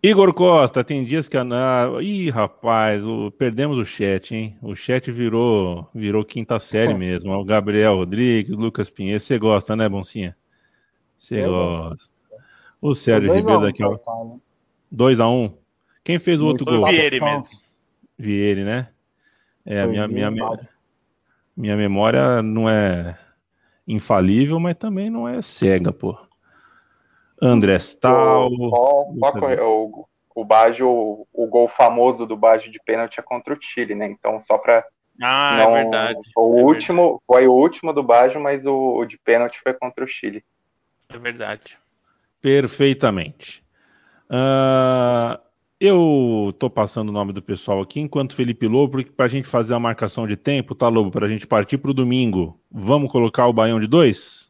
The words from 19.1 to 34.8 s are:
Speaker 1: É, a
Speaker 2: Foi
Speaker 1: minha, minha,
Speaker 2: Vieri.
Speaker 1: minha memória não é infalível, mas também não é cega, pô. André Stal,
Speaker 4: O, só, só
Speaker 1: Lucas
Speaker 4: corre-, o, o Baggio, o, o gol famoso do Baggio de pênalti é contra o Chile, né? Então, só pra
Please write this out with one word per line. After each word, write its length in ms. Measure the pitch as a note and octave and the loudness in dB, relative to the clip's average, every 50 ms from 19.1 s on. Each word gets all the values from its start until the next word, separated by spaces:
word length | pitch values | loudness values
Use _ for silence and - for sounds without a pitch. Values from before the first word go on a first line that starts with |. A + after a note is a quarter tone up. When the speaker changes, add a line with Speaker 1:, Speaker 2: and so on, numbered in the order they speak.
| _ _ _ _ _ _ _ _ _ _ _ | _ _ _ _ _ _ _ _ _ _ _
Speaker 1:
É, 140 | - G#2 G2+ | -8 -4 -2
a 40 | G2+ | -2
Speaker 2:
Foi 80 | A2+ A2+ | -2 -2
Speaker 1:
minha, 140 | G#2+ G#2 | -2 -4
minha, 240 | G#2+ A2+ G2+ G#2 G#2+ | -4 -4 -4 -4 -4
Speaker 2:
Vieri. 380 | A2 A2 A2+ A2+ A2+ A2 B2 - _ _ _ _ _ _ _ _ _ _ _ _ _ _ _ _ _ | -4 -6 -6 -8 -8 -10 -12 -20 _ _ _ _ _ _ _ _ _ _ _ _ _ _ _ _ _
Speaker 1:
minha 200 | - A#2+ G#2 G#2 | -8 -6 -4 -2
memória 640 | G#2 G#2 G2+ G2 G2 G#2 A2+ A#2+ C3 C3+ C3 B2 A#2 | 0 0 0 0 2 2 2 2 2 2 2 0 0
não 300 | A2 A2 G#2+ A2 A2+ A2 | -2 -2 -4 -2 0 0
é 480 | A2 G#2+ G#2 G2 F2+ F2 E2+ E2+ E2+ _ _ _ _ _ _ _ _ _ _ _ _ _ _ | 2 2 2 0 -2 -4 -6 -10 -12 _ _ _ _ _ _ _ _ _ _ _ _ _ _
infalível, 760 | - A2+ G#2+ - - A2+ F#2+ F#2 F#2 G2 A#2 C3+ C#3+ D#3+ E3 | -8 -8 -8 -2 0 0 2 2 2 2 2 2 0 0 -2
mas 160 | E3+ F3 E3+ | -2 -4 -4
também 340 | _ - A3 G3+ F#3 G3+ A3 | _ -6 -8 -6 -6 -6 -6
não 160 | A3+ A#3 A#3 | -8 -8 -8
é 160 | A#3+ B3 B3+ A3 | -8 -8 -10 -10
cega, 500 | - - - F#3+ F#3+ F#3+ F3+ F3 D#3+ - | -12 -8 -2 2 2 2 2 0 -2 -4
pô. 240 | - - G2 - - - _ _ _ _ _ _ _ _ _ _ _ _ _ _ _ _ _ _ _ _ _ _ _ | -4 -8 -8 -8 -10 -16 _ _ _ _ _ _ _ _ _ _ _ _ _ _ _ _ _ _ _ _ _ _ _
André 360 | - B2+ B2 A2+ G#2 G2 F#2+ | 2 4 4 6 6 4 2
Stal, 720 | F2 - - - _ - B2+ B2+ C3 C3+ C3 B2+ B2+ B2+ B2+ B2 | 2 0 -6 -14 _ 2 2 4 4 4 4 4 2 2 0 -2
Speaker 4:
O, 160 | B2 A#2+ A#2+ | -2 -2 0
só, 60 | A2+ | 2
só 500 | A#2+ B2 C3+ C#3+ C#3+ C#3+ C#3+ D3 C3 B2 | 2 4 4 4 2 0 -2 -4 0 0
Speaker 1:
Lucas 140 | C#3+ C#3 G#3 | 0 0 0
Speaker 4:
corre-, 200 | F3 C3+ B2+ B2 | -2 -2 0 0
o, 480 | A#2 A2+ A2 A2 A2 G#2+ G#2+ - G2+ _ _ _ _ _ _ | 2 0 0 0 -2 -6 -10 -18 -20 _ _ _ _ _ _
o 100 | A2+ A2 | -12 0
Baggio, 440 | G#2 A2 A2 A2+ A#2 A#2 A#2 B2+ B2+ | 4 4 6 6 4 4 2 0 0
o, 380 | B2 A#2+ A2 G#2+ G#2 G#2+ G#2 _ _ | 0 0 -2 -4 -8 -10 -14 _ _
o 140 | - A#2 | -6 -6
gol 220 | A2+ G#2+ A#2+ A#2+ A#2+ | 0 2 2 2 2
famoso 580 | - - C3+ A#2 A#2 A#2 A#2+ B2+ B2 A2+ A#2 | 4 4 4 4 6 4 2 2 2 0 -6
do 100 | A2 A2 | -8 -4
Baggio 360 | G#2 A2 A2+ A2+ A2 - A2+ A2 | 2 4 4 4 4 2 -8 -20
de 80 | A2 _ | -16 _
pênalti 360 | - A2 A2+ A#2 A#2 - - | -4 -4 -4 -4 -6 -8 -14
é 20 | - | -10
contra 320 | _ B2+ B2 - - D3 | _ -10 -10 -8 -8 -10
o 40 | D3 | -10
Chile, 340 | - - - - A#2+ - G#2 | -10 -14 -8 -8 -6 -6 -6
né? 140 | G#2 G#2 G#2 | -8 -8 -10
Então, 300 | G2+ _ _ A2 A2 A2 | -10 _ _ -4 -4 -4
só 180 | - - A2 A2 | 0 0 0 0
pra 260 | - - A#2+ A2+ | 4 4 4 4